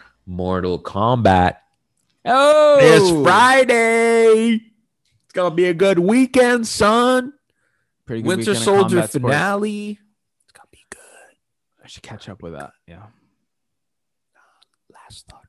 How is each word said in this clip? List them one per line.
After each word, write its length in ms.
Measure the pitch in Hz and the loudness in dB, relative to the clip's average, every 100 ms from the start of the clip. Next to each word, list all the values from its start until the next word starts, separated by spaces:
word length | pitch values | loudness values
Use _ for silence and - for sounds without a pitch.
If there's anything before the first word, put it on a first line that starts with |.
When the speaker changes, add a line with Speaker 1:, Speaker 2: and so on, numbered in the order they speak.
| - _ | -20 _
Speaker 1:
Mortal 540 | - 90 90 92 90 85 | -16 -10 -6 -4 -6 -8
Kombat. 800 | - 98 113 123 104 92 90 - _ _ _ _ _ _ | -8 -4 -2 0 2 2 2 -2 _ _ _ _ _ _
Speaker 2:
Oh! 540 | 233 262 294 302 302 285 | -2 0 2 4 4 4
Speaker 1:
This 300 | - - 185 160 | 6 6 4 2
Friday. 1300 | 156 - - 262 247 233 226 226 226 226 226 220 233 | 2 2 4 2 2 0 0 0 0 2 2 2 0
It's 800 | 226 - _ _ _ _ _ _ | -2 -6 _ _ _ _ _ _
gonna 200 | 185 175 | -6 -4
be 120 | 160 180 | -2 -2
a 80 | |
good 240 | 165 196 175 | 0 0 0
weekend, 680 | 180 240 254 254 247 240 226 | 0 0 2 2 2 0 -4
son. 640 | - 208 233 247 254 254 - _ _ _ _ _ _ - | -2 0 2 0 -2 -4 -12 _ _ _ _ _ _ -12
Speaker 2:
Pretty 160 | 113 | -8
good 60 | 110 | -6
Speaker 1:
Winter 120 | 117 113 | -4 -4
Speaker 2:
weekend 40 | 147 | -4
of 60 | |
Speaker 1:
Soldier 340 | 202 196 190 - | 0 0 2 0
Speaker 2:
combat 140 | - | -2
sports. 240 | 143 123 | -4 -4
Speaker 1:
finale. 640 | 147 185 202 214 208 208 208 _ _ _ _ | -4 -4 -6 -8 -10 -12 -16 _ _ _ _
It's 80 | _ | _
gonna 160 | _ _ | _ _
be 120 | _ - | _ -20
good. 460 | - _ _ _ _ _ _ _ _ | -20 _ _ _ _ _ _ _ _
Speaker 2:
I 20 | - | -20
should 160 | - | -20
catch 260 | - 107 - | -20 -20 -20
up 140 | 95 | -20
with 120 | 82 | -18
that. 180 | 76 69 _ _ | -18 -20 _ _
Yeah. 160 | 87 107 _ _ _ _ _ _ _ _ _ _ _ _ _ _ _ _ _ _ | -20 -20 _ _ _ _ _ _ _ _ _ _ _ _ _ _ _ _ _ _
Speaker 1:
Last 340 | _ - - - | _ -20 -20 -20
thought. 180 | - | -20